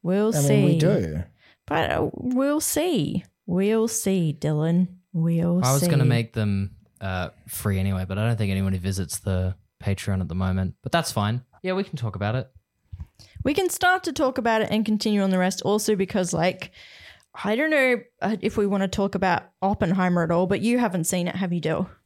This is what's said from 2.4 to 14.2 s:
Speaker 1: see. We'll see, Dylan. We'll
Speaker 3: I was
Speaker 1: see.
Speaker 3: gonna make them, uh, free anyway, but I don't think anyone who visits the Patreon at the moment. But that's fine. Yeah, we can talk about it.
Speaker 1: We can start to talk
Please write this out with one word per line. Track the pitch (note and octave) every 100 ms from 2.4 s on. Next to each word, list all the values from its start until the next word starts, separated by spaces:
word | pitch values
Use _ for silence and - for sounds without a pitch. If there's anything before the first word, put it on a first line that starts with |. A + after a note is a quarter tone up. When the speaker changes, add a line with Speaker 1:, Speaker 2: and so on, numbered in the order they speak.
| C#4 D4+
Speaker 1:
see. | - - F4 C4+ C#3+ - - _ -
We'll | F3 G3+ A3+ A3+
see, | - - F#3+ D#3+ D3
Dylan. | E3+ D3+ D#3+ E3+ F3+ - _
We'll | E3+ E3 E3 E3+ F3
Speaker 3:
I | B2+
was | C#3
Speaker 1:
see. | E3+
Speaker 3:
gonna | C#3
make | B2+ A#2 A2+
them, | A#2 G#2 G2 G2 - _ _
uh, | G2 F#2 F2+ - -
free | - G#2 F#2+
anyway, | F#2+ F#2+ F#2
but | F#2+
I | A2+
don't | A2
think | G#2
anyone | F#2+ F#2+
who | F#2+
visits | F#2 F#2+ E2 -
the | - F#2 F#2 F#2 _ _
Patreon | - G2 - F#2+
at | F2
the |
moment. | F2+ F#2 F#2 F#2 -
But | -
that's | E3+ D#3+
fine. | - G#2 A#2+ - _
Yeah, | F#3
we | F#3
can | F#3+ D3
talk | A2+ F#2+
about | G2+ B2
it. | - - _ _ _ - - _ - -
Speaker 1:
We | -
can | D4+ F#4
start | - F4+ F#4 F#4
to |
talk | C#4